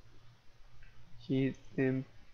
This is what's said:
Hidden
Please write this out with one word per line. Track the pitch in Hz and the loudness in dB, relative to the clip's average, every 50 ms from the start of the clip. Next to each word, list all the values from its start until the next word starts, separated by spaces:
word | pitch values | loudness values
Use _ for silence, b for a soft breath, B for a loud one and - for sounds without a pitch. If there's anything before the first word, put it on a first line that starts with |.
| - - - - - - - - - - - - - - - - - - - - - - - - - - | -16 -14 -16 -16 -16 -16 -18 -18 -18 -18 -16 -16 -14 -12 -10 -10 -10 -10 -10 -12 -10 -10 -10 -8 -2 2
Hidden | 147 131 135 131 131 - - - - - 135 131 131 131 131 - - - - - | 4 6 6 4 2 0 -8 -4 0 4 4 4 4 4 0 -2 -8 -14 -14 -14